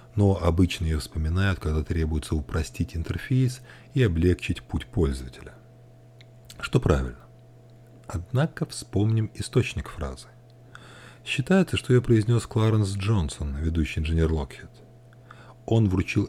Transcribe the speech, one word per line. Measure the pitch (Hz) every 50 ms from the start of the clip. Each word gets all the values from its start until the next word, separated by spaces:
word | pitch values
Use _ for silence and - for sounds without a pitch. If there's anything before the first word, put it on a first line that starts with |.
| - - -
но | 104 101 98 95 85
обычно | 85 85 80 90 90 87 - - 82
ее | 80 80 73
вспоминают, | - - - 80 78 80 87 92 98 98 92 -
когда | - 76 78 78 71
требуется | - 82 80 78 78 80 76 - - 82
упростить | 76 - - - 80 78 - - - 87 - -
интерфейс | 80 80 - 87 - - - 127 131 131 123 - - - - - - - - -
и | 135
облегчить | 123 95 82 82 85 90 87 - - - 90 -
путь | - - - 80 -
пользователя. | - - - 78 71 65 64 62 60 - - - - - - - - - - - - - - - - - - - - - - - - - -
Что | - - - 127
правильно. | - 95 78 67 64 62 - - - - - - - - - - - - - - - - - - - -
Однако | - 85 85 - 120 127 156 165 - - 160
вспомним | - - - - - - 98 104 110 110 110 110 - -
источник | - - - - 127 - - - - - -
фразы. | - - 69 67 - - - - - - - - - - - - - - - - - - - - - - -
Считается, | - - - 131 - 185 190 180 - -
что | - - -
ее | 123 120
произнес | - - 117 110 101 117 120 113 -
Кларенс | - - 110 107 110 110 107 104 95 98
Джонсон, | 98 95 110 110 95 78 73 - - 76 71 67
ведущий | 73 80 80 80 82 76 - - 82
инженер | 78 78 82 82 80 80
Lockheed. | 80 73 69 - - - - - - - - - - - - - - - - - - - - - - - -
Он | - 113 113 110 95
вручил | 92 - - - - 113 95